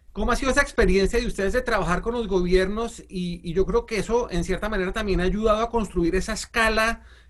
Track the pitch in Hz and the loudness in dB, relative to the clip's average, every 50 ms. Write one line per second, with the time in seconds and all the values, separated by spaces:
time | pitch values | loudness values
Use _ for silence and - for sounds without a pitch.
0 | _ - - 196 185 226 233 - 269 269 254 285 285 - - - 220 180 185 196 | _ -14 -6 -4 -2 0 0 0 0 2 2 2 2 2 2 2 4 4 6 4
1 | 196 180 - 240 240 208 - - 196 202 214 254 247 - 226 202 175 160 180 175 | 4 2 2 0 -2 -2 -2 -2 -2 0 0 0 0 0 0 0 0 0 -2 -2
2 | 175 220 240 240 226 185 196 185 180 175 180 185 190 185 208 220 233 220 - - | -2 -4 -4 -4 -2 0 0 0 2 4 4 4 4 2 -2 -4 -6 -6 -8 -12
3 | - - 190 185 180 180 170 170 - 170 156 190 190 - - 233 233 - 226 226 | -18 -10 -8 -6 -6 -6 -6 -8 -8 -4 0 0 0 2 0 -2 -2 -2 -4 -4
4 | - 214 226 240 240 - 180 170 170 175 226 - 202 208 214 196 185 185 190 226 | -2 0 0 0 0 0 -2 -4 -2 -2 -2 -4 -2 -4 -2 -2 -2 -2 -2 -4
5 | 214 202 185 170 180 190 190 208 220 220 208 214 233 226 233 226 208 175 - 180 | -2 0 0 2 2 0 0 2 2 2 2 2 0 0 0 -2 -2 0 -2 0
6 | 170 165 165 185 - - 214 - - - - 233 226 220 220 220 220 226 226 226 | 0 2 0 0 -2 -2 -6 -8 -8 -4 0 2 2 2 2 2 0 0 -2 -4
7 | - - - - - | -10 -20 -20 -20 -20